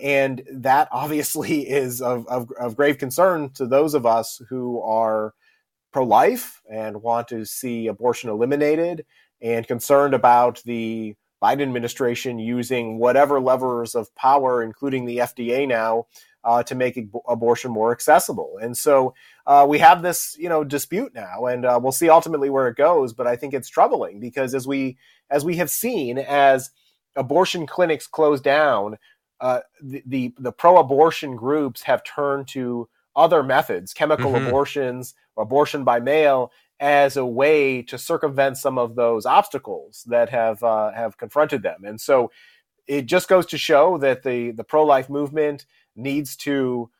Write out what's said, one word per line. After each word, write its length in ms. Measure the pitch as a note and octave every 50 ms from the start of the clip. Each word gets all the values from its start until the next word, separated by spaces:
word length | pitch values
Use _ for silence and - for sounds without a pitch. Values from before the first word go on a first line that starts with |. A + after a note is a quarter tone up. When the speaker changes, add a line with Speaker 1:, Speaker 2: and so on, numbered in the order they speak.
| A2
Speaker 1:
and 400 | C#3 C#3+ C#3 C#3 C3+ C3 B2 C3 -
that 380 | C3+ C3 A#2+ C3+ C3 C#3+ D#3 -
obviously 800 | - B2 C#3 D3 D#3 D3+ C#3 - - D3+ - - E3+ D3+ C#3 G#2+
<laughs> 0 |
is 320 | B2+ C#3+ C3 B2+ B2 A#2+
of, 260 | B2+ A#2+ B2 B2 A#2 -
of, 220 | B2 B2+ A#2+ A2+ - -
of 180 | B2 A#2+ A2
grave 200 | - C#3+ D3 D3
concern 540 | C3+ C#3+ C3 - - F3 F#3+ F3+ D#3+ D3 C3+ -
to 100 | - C3
those 260 | A#2 B2+ C#3 D#3 D#3+ D3
of 140 | C#3+ A#2
us 340 | A#2 A2+ A2+ A2 - - - B2+ -
who 320 | B2+ B2+ B2 B2 A#2+ A#2
are 540 | - A2 A2 A2 A2+ A2 A2 A2 G#2+ A2 - _ _ _ _ _ _ _ _ _ _ _ -
pro-life 680 | C#3 C3 A#2+ G#2 A2 C#3+ G3 B3 A#3 - - - _ _ -
and 320 | A2 A2 A2 A2 G#2 G#2 G#2+
want 260 | A#2 A#2 A#2 A#2 -
to 160 | A#2+ A2+ A2
see 420 | G#2 - - - B2+ A#2+ A#2 A2+
abortion 420 | A2 G#2+ G2+ A2+ B2 A#2 - - A#2+
eliminated 800 | G#2+ G#2+ A#2 B2+ C#3 C#3+ D3 D3 D3+ D#3 E3 F3 F3 D#3+ D#3 _ _ _ _ _ _ _
and 240 | - A2+ A#2 A2+ A#2
concerned 480 | - B2+ A#2 - - C#3+ C#3 C#3+ C#3+ C3+
about 480 | B2 A2 B2 A#2+ B2 B2 B2 A#2 - -
the 500 | A#2+ A#2+ A#2 A2+ A2 A2+ A2+ A2 G#2+ G#2 _ _ _ _ -
Biden 220 | - G#2+ B2+ C#3+ C#3+
administration 800 | C3+ B2 B2 A#2 A#2+ - - C3+ A#2+ A#2+ A2+ - C3 A#2+ A2+
using 580 | A2 A2+ A#2+ B2 A#2+ A#2+ C3 B2 A#2 A2+ A2 A2+
whatever 420 | A#2 B2 B2 C3+ C#3+ C#3 C#3+ C#3
levers 540 | C3 B2+ C3 B2+ B2+ B2+ B2 A#2+ A#2+ A2+ -
of 180 | A#2+ A2 - _
power, 440 | - - C3 C#3 C#3+ C3+ B2+ B2 A#2+
including 440 | A2+ A2+ G#2+ - - C#3 C3 C3 B2
the 160 | A#2+ A#2+ B2
F 160 | A#2+ B2 -
D 160 | - A#2+ A#2 A#2+
A 140 | C3 C#3+
now, 420 | C3+ B2 A2+ A2 A2+ A2+ A#2 A#2 _ _ - - _ _ _ -
uh, 220 | A#2 A#2+ A#2+ A#2
to 100 | - C3
make 240 | B2+ B2+ B2+ B2 B2+
ab-, 180 | A2+ G#2 G2+ A#2+ - -
abortion 420 | A#2+ A#2 A#2 A#2 A#2+ A2+ - B2+
more 220 | A#2 G#2+ A2 A#2 A#2+
accessible. 640 | - - - D3+ F3+ F3+ - C3+ G2+ D#2+ C2+ - G2
And 160 | A2 A#2 B2
so, 380 | - - C#3+ C#3 C3+ C3 B2+ - _ _ _ _ _ -
uh, 200 | - C#3 C#3+ C#3+ C#3+
we 100 | D3 D3+
have 240 | E3 E3 F3 F3 E3
this, 340 | F3+ E3 - - - -
you 120 | D3+ D#3+ F3
know, 160 | E3 D#3 D3+
dispute 500 | C#3 C#3+ C#3+ - - E3 G3 C4+ C4 -
now, 320 | A#2+ G#2 F#2 F2+ G2+ A#2+
and, 180 | B2 B2 B2 B2
uh, 140 | B2+ B2 A#2+
we'll 120 | A#2+ C3 C3
see 180 | - E3+ E3
ultimately 400 | D#3 E3 D#3+ D#3+ E3 C#3+ C#3 C#3
where 160 | C#3 C3+ C3
it 100 | B2 A#2+
goes, 360 | - C#3+ D#3+ F3 D#3+ C3+ B2 -
but 160 | - B2+ A#2+
I 80 | B2
think 180 | A#2+ - C#3 C3+
it's 140 | C3 A#2+ -
troubling 500 | - - F#3 A#3 C4+ C#3+ A2 F2 F#2+ G#2
because 340 | A2+ A#2+ A#2+ C#3+ C3+ B2+ B2
as 140 | C3+ B2
we, 300 | C3 C#3 C#3 C3+ C3 B2+ _ _ _ _ _ _ -
as 140 | C#3+ D3 C#3+
we 140 | E3+ F3 D#3+
have 120 | F3+ C#3+
seen, 480 | - - - A#3+ B3+ G3+ C#3 A#2+ A#2+ C3
as 520 | C3+ C3+ C#3+ C#3+ C#3 C#3 C3+ C3 B2+ - _ _ _ _ _ _ _ _ -
abortion 540 | C#3 C3 B2 C#3+ E3+ F#3 F3+ - F3+ D#3+ C#3
clinics 400 | - - F3+ E3 D#3 C3+ - -
close 320 | - - D#3+ D3 D3 C3+
down, 580 | C3 C#3+ C#3 D3+ D#3 D3 B2+ G#2 G2+ G#2 G#2+ G#2 _ _ _ _ _ _ _ -
uh, 200 | C3 B2+ B2+ B2 - _ _ _
the, 220 | D#3 C3 C3 C#3 -
the, 280 | B2+ C3 C3 B2+ B2 - -
the 140 | C3 B2 -
pro-abortion 840 | - - E3+ F3+ F3 D#3 B2+ C#3 C3+ D#3+ E3 D#3+ - - C#3+ B2+
groups 460 | A#2 A2 C3 D3 D#3 C#3+ C3 A2+ - -
have 200 | - C3 A#2+ -
turned 460 | - - - D3 C#3+ C#3 C#3 C3+ B2+
to 400 | - C3+ B2+ B2 A#2+ A#2+ A#2 - _ _ _ _ -
other 300 | C#3+ D#3+ E3 F3 D#3 C3+
methods, 500 | C3 B2+ C#3 - - G#2+ F2+ F2+ - -
chemical 380 | - D#3+ D3+ D#3 C#3 B2+ C#3 C3
Speaker 2:
Mm-hmm. 160 | A#2+ A2 -
Speaker 1:
abortions, 640 | B2 C3+ C#3+ C#3 - C#3+ C3+ B2+ B2 B2+ B2+ - - _ _ _ -
abortion 480 | - G#2+ G#2+ B2+ C#3+ D3 C#3+ - D3 C3+
by 160 | B2 A#2+ A#2+
mail, 500 | A#2+ C3+ C#3+ D#3 D#3 D3 C#3 C3 B2 B2 _ _ _ _ _ -
as 360 | C#3+ C#3+ D3 C#3+ C#3+ C#3 C3+
a 100 | C#3 C3
way 560 | B2 A#2 A#2+ C3+ D3+ D#3 D3+ C#3+ C3+ C3 B2+ A#2
to 160 | - - B2
circumvent 580 | - - E3+ D3+ - D3 C#3 C3+ C#3 C#3 C3
some 220 | A#2+ - C#3+ C3 B2+
of 180 | A#2+ A#2 A#2
those 300 | B2 A#2+ A#2 A#2 A2 G#2
obstacles 800 | B2 C#3 F3 F3+ - - C#3 - A2 G2 D#2+ - - - - - A#2+
that 200 | A#2 A#2+ A#2 A2+
have, 320 | B2+ A#2+ A2+ A2+ A2 G#2 A#2+
uh, 280 | A#2 A2 A2 G#2+ G#2+ G2+
have 240 | A2+ A#2 A2 -
confronted 460 | - - G#2 - D3 D3+ D3 D3+ B2 F#2+
them. 220 | F2+ D#2 - G2
And 160 | G2+ G#2+ A2
so 300 | - - C#3+ C3 A#2+ G#2+ _ _ _ _ _ _ _ _ _ _ _
it 200 | - C#3 C#3+ C3
just 220 | A2+ E3+ F3+ F3 -
goes 180 | F#3+ F#3 E3
to 120 | - - C#3+
show 400 | - - D#3+ C#3 D3+ E3+ F#3 D#3
that 240 | C#3 C3+ B2+ B2+ -
the, 280 | C3 B2 B2 A#2+ A#2+
the 140 | A2+ A2 G#2+
pro-life 440 | - - D3+ D#3 D3+ C#3 C3 B2+ C3
movement 580 | C#3 C#3+ D3 C#3 C#3+ D#3 D3+ D3 D3 C#3 - _ _ _ _ _ _
needs 420 | G#2 A#2 C#3 C#3 D3 D3 C3+ -
to 540 | - - C#3+ C#3+ C#3 C3 B2+ B2 B2 A#2 A#2 _